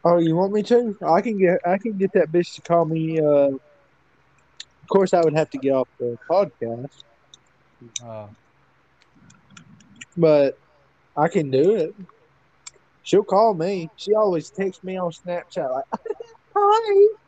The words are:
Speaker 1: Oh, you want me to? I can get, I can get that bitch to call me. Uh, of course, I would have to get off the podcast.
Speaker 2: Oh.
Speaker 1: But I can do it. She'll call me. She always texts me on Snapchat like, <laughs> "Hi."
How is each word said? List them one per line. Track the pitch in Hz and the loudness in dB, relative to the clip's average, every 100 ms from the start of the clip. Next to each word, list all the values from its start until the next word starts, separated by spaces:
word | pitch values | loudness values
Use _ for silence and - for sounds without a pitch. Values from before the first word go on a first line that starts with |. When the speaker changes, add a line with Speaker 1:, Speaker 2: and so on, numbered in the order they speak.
| 170 | 4
Speaker 1:
Oh, | 175 | 2
you | 165 | 2
want | 165 196 | 0 0
me | 214 | -2
to? | 208 240 240 196 160 | 0 0 0 -6 0
I | 170 | 0
can | 233 208 | 0 0
get, | 180 180 175 | 2 2 -2
I | 190 | -2
can | 233 202 | -4 -4
get | 190 | -2
that | 196 156 | 0 0
bitch | 175 175 - | -2 -4 -12
to | |
call | - 170 160 | 0 0 0
me. | 160 160 160 | -2 -4 -2
Uh, | 151 143 139 | 2 2 2
of | 135 _ _ _ _ _ _ _ _ _ _ - _ - | -2 _ _ _ _ _ _ _ _ _ _ -20 _ -2
course, | 196 185 | 0 2
I | 180 165 | 2 2
would | |
have | 151 151 | 0 -2
to | 135 | -4
get | 139 | -2
off | 135 123 _ | -2 -2 _
the | 120 117 - | -10 -10 -2
podcast. | 175 180 _ 117 117 135 _ _ _ _ - _ _ _ _ 120 - | 0 0 _ -10 -10 -12 _ _ _ _ -20 _ _ _ _ -18 -18
Speaker 2:
Oh. | 120 110 104 107 _ _ _ _ _ _ _ _ _ _ _ - _ - _ - - 175 | -16 -18 -18 -20 _ _ _ _ _ _ _ _ _ _ _ -20 _ -20 _ -20 -14 0
Speaker 1:
But | 160 147 139 - _ _ _ _ _ - | 4 4 2 -2 _ _ _ _ _ -2
I | 156 | 0
can | 196 143 | 0 0
do | 131 170 214 | 2 2 0
it. | 160 - 185 _ _ _ _ _ - _ _ _ | -4 -8 -20 _ _ _ _ _ -20 _ _ _
She'll | - 190 214 | 0 0 2
call | 190 226 180 | 2 2 0
me. | 175 190 160 _ | -4 -4 -8 _
She | - | -2
always | 214 214 170 151 | 0 2 -2 -6
texts | - 190 - 185 | -8 -8 -8 -12
me | 185 | -8
on | 180 | -8
Snapchat | 160 175 175 - 185 139 | -8 -10 -10 -8 -8 -6
like, | 127 - | -6 -8
<laughs> | - 453 - 466 453 _ 403 | -12 -10 -14 -14 -20 _ 0
"Hi." | 403 427 453 392 415 440 | 2 2 2 4 4 4